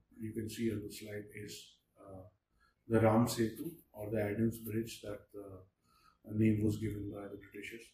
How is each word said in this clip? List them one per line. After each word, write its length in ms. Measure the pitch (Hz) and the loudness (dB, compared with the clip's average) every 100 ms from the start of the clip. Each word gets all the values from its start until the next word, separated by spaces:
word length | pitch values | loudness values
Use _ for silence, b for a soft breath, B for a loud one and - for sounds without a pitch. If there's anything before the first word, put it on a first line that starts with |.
| _ - | _ -10
you 120 | 110 | -8
can 180 | 113 101 | -4 -6
see 220 | - 113 | -2 0
on 100 | 101 101 | 0 -4
the 60 | |
slide 340 | - 104 104 101 104 | -10 -10 -10 -10 -12
is, 380 | 101 - - - _ _ | -12 -12 -16 -20 _ _
uh, 220 | 98 95 92 _ _ _ _ _ - | -18 -16 -16 _ _ _ _ _ 2
the 120 | 113 | 6
Ram 280 | 110 113 120 | 8 8 6
Setu, 440 | 117 110 - - - _ | 4 0 0 -8 -10 _
or 160 | - 104 | -10 -4
the 120 | 107 | 0
Adams 360 | 104 104 113 110 | 0 2 2 0
Bridge 440 | 113 110 113 - | -4 -2 -4 -6
that 160 | 104 104 - | -10 -10 -12
the 1000 | 104 101 92 - _ _ _ _ _ 110 | -14 -14 -14 -18 _ _ _ _ _ -6
name 300 | 107 110 104 | 4 6 6
was 140 | 107 104 | 4 2
given 340 | 107 101 101 | -2 -4 -6
by 100 | 104 | -8
the 140 | 101 101 | -10 -12
Britishers. 480 | - 101 101 117 - | -14 -14 -12 -12 -16